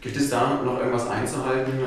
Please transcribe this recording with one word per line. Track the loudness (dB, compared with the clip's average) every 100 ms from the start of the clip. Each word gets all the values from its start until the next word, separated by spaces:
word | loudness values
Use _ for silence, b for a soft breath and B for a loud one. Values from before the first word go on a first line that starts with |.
Gibt | -8 -2
es | 0
da | 2 2 2
noch | 0 0
irgendwas | 0 0 0
einzuhalten? | -2 -2 -2 0 0 0 0